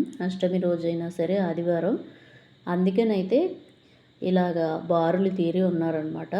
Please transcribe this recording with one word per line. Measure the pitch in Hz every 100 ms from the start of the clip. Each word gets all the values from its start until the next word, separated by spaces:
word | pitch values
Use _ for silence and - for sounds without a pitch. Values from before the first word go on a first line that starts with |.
| 302 -
అష్టమి | 185 185 180 180
రోజైనా | 180 170 165 170 170 175
సరే | 165 196 180
ఆదివారం, | 160 170 170 175 285 - - - - - - -
అందుకనైతే | 180 185 190 226 202 190 240 349 - - - _ _ _ -
ఇలాగా | 180 185 180 170 160 165 170
బారులు | 170 165 180 190 185
తీరి | 170 175 185
ఉన్నారనమాట. | 170 165 160 156 160 160 185